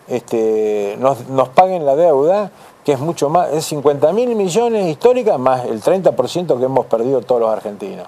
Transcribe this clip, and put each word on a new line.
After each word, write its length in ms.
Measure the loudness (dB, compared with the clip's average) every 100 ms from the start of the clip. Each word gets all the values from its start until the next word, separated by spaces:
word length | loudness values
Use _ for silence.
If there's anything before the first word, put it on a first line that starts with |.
| -8
este, 880 | -8 -4 -2 0 0 0 -2 -4 -2
nos, 300 | 0 0 -4
nos 220 | -2 0
paguen 340 | 4 4 4
la 100 | 0
deuda, 560 | 2 4 4 4 2 -2 -10 -20 -12
que 100 | -4
es 60 | -2
mucho 300 | -2 -2 0
más, 240 | 0 0
es 140 | -2 -4
cincuenta 460 | -2 0 2 2
mil 200 | 2 0
millones 540 | 0 0 0 0 0 -2
histórica, 480 | 2 2 2 2 0
más 300 | 0 -2 -4
el 160 | -4
treinta 300 | 0 0 0
por 180 | 0 -2
ciento 280 | -2 -2 -2
que 60 |
hemos 220 | 0 0 -2
perdido 340 | -2 0 -2
todos 220 | 0 0
los 80 | 0
argentinos. 560 | -2 -6 -10 -12 -12